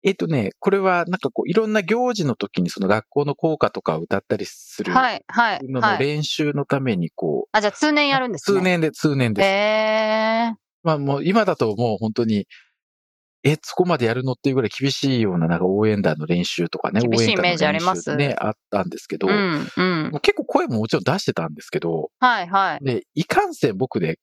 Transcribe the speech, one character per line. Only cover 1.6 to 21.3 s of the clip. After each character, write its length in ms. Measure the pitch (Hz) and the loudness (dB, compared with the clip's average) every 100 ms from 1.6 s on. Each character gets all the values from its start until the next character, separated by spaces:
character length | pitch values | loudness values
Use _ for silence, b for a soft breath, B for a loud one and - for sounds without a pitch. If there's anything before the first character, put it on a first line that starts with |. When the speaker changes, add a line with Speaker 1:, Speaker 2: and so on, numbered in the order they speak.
| 220 | 2
Speaker 1:
ん 60 | |
な 100 | 214 | -2
行 300 | 165 226 247 | 0 0 0
事 120 | 220 | 0
の 120 | 147 113 | -2 -2
時 260 | 101 - | -4 -2
に 80 | 92 | -4
そ 80 | - | -2
の 80 | 95 | 0
学 200 | 107 - | 0 0
校 160 | 139 | -2
の 100 | 147 | -2
校 200 | 139 165 | -2 -2
歌 180 | 156 110 | 0 -2
と 100 | - | 0
か 140 | - 80 | -4 -4
を 60 | |
歌 160 | 82 98 | -4 -4
っ 40 | |
た 140 | _ 107 | _ -6
り 100 | 101 | -6
す 360 | - - - | -14 -18 -10
る 80 | 196 | 0
Speaker 2:
は 220 | 254 254 | 2 2
い、 100 | 190 - | -2 -4
は 300 | 233 226 190 | 0 0 0
い、 40 | |
Speaker 1:
の 160 | 131 131 | -4 0
の 180 | 208 185 | 0 0
練 240 | 143 151 | -2 -2
習 300 | 151 - 151 | -4 -2 -2
の 120 | 147 | -2
た 140 | 139 139 | -2 -2
め 180 | 131 95 | 0 -2
に 140 | 82 | -4
こ 200 | - 82 | -4 -2
う、 20 | |
Speaker 2:
は 80 | 71 | -2
い。 60 | - | 0
あ、 60 | 214 | 0
じ 40 | 208 | 0
ゃ 40 | |
あ 20 | |
通 180 | - 302 | 0 0
年 160 | 294 277 | 2 2
や 140 | 269 | 0
る 80 | 254 | -2
ん 40 | |
で 60 | 175 | -4
す 140 | - | 0
ね。 80 | 196 | 2
Speaker 1:
通 40 | |
年 160 | 185 180 | 2 2
で、 120 | 156 | 0
通 240 | - 156 139 | 0 0 2
年 180 | 120 | 0
で 80 | 104 | 2
す。 20 | |
Speaker 2:
へ 1080 | 98 98 208 214 220 220 220 220 220 226 233 | 2 2 2 2 2 2 2 0 0 0 -2
ー。 40 | 220 _ _ | -4 _ _
Speaker 1:
ま 80 | 165 | -2
あ、 60 | 151 | 0
も 180 | 139 139 | 0 0
う 80 | |
今 200 | 147 220 | 2 4
だ 120 | 196 160 | 2 2
と 180 | 117 | 0
も 220 | 104 120 101 | 0 -2 0
う 20 | |
本 140 | 110 | -2
当 120 | 110 | 0
に、 220 | 113 104 - B B B _ _ _ _ _ _ | 0 0 -2 B B B _ _ _ _ _ _
え、 140 | 139 151 | 0 0
そ 140 | - | -4
こ 120 | - 175 | -2 0
ま 120 | 156 | 2
で 80 | 113 | 0
や 80 | |
る 80 | 120 | 0
の 120 | 131 | -4
っ 20 | 127 | -2
て 100 | 143 | 0
い 20 | |
う 20 | |
ぐ 80 | 131 | 2
ら 60 | 110 | 0
い 20 | |
厳 220 | - 139 | 0 -2
し 260 | - 139 127 | 0 0 2
い 20 | |
よ 120 | 107 | 2
う 60 | 87 | 2
な、 100 | 82 | 0
な 80 | 85 | 2
ん 20 | |
か 80 | 92 | 2
応 220 | 98 107 | 2 2
援 120 | 104 | 2
団 160 | 92 76 | 0 0
の 100 | 76 | 0
練 180 | 87 | 0
習 240 | 87 - 85 | 0 -2 -4
と 100 | - | -4
か 140 | - | -2
ね、 80 | 196 | 0
Speaker 2:
厳 180 | 120 113 | 2 2
し 100 | 113 | 2
い 40 | |
イ 40 | 202 | 2
メ 180 | 175 | 0
ー 20 | 170 | 0
ジ 100 | 151 | 0
あ 60 | |
り 80 | 156 | 0
ま 160 | 180 180 | -2 -2
す。 140 | 165 | -4
Speaker 1:
応 20 | |
援 60 | 147 | -2
歌 40 | |
の 60 | 143 | -2
練 20 | |
習 40 | |
ね、 20 | - | -2
あ 120 | 107 | -4
っ 40 | - _ | -6 _
た 140 | 101 | -4
ん 40 | 90 | -4
で 80 | 80 | -8
す 100 | - | -10
け 100 | - | -4
ど、 80 | 95 | 0
Speaker 2:
う 40 | |
ん、 360 | 208 190 151 - - | 2 0 -2 -4 -2
う 60 | |
ん。 280 | 185 170 151 | 0 0 -4
Speaker 1:
も 60 | 147 | 0
う 20 | |
結 160 | - 370 | 0 0
構 80 | |
声 240 | 254 - 330 | 0 0 2
も 100 | 113 | -2
も 80 | 110 | 0
ち 80 | |
ろ 60 | 156 | 0
ん 20 | |
出 160 | - 175 | 2 0
し 60 | |
て 80 | - | 0